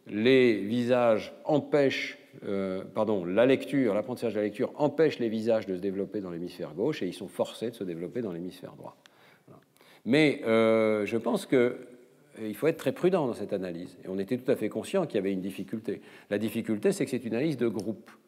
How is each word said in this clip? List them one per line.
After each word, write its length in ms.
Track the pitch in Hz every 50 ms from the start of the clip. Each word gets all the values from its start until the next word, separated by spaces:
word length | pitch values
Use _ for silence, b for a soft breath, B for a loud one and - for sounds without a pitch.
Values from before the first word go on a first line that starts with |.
| _ -
Les 440 | 101 104 110 127 135 131 127 120 110
visages 800 | 98 98 104 117 123 120 117 123 123 120 117 107 101 95 - - - -
empêchent, 720 | - 156 139 131 - - 147 139 131 - - - - - - - - - - -
euh, 380 | 104 98 98 98 95 92 95 - - -
pardon, 320 | 113 107 107 107 95 85
la 200 | 87 92 107 120
lecture, 480 | 135 135 135 - - 147 139 131 110 98
l'apprentissage 400 | 104 - - 120 - 127 113 101
de 40 |
la 80 | 107 104
lecture 260 | 104 98 - 120 - -
empêche 440 | - 147 143 139 - 160 139 - -
les 100 | 120 110
visages 360 | 110 110 110 117 113 110 104
de 100 | 101 92
se 60 | 90
développer 400 | 95 98 92 98 98 92 - 107
dans 80 | 92 90
l'hémisphère 440 | 85 85 90 87 - - 85 73 76
gauche 260 | 87 110 151 151 -
et 60 | -
ils 60 | 175 -
sont 140 | - 202
forcés 440 | 170 - - 185 - - - 110 117
de 40 | -
se 80 | - -
développer 380 | 180 82 82 90 82 - 123
dans 100 | 120 95
l'hémisphère 420 | 87 82 90 92 - - - - -
droit. 180 | - - - - _ b b b b b b b b b
Voilà. 120 | - - - _ _ b b b b b b -
Mais, 360 | 107 127 156 156 143 113 - -
euh, 600 | 113 113 113 113 110 113 113 110 110 107 107 104
je 120 | 101 117
pense 280 | 113 113 233 247 190 -
que, 100 | - 147
euh, 920 | 127 120 123 123 - - - - - - _ _ _ _ _ - - 110
il 80 | 107 104
faut 120 | - 143
être 100 | 160 156
très 160 | - - 135 127
prudent 340 | - - 185 185 175 143
dans 60 | 127 107
cette 180 | - 104 -
analyse. 460 | 104 95 92 92 85 85 - - - - -
Et 20 |
on 100 | 90 95 98
était 180 | 98 98 131
tout 120 | 123 - -
à 60 | 120
fait 140 | - 113 101
conscient 360 | - 113 98 - - 190 175
qu'il 100 | - -
y 40 | 107
avait 140 | 95 98 98
une 80 | 92
difficulté. 600 | 90 98 95 - 95 - - 110 - - 95 - B B B B B B
La 80 | 104
difficulté, 560 | 104 113 107 110 113 104 - 110 104 - 202 -
c'est 100 | - 143
que 80 | -
c'est 140 | 131 117 -
une 80 | 113 107
analyse 240 | 117 151 165 143
de 100 | 117 127
groupe. 440 | 113 98 110 92 110 104 - - - - _ _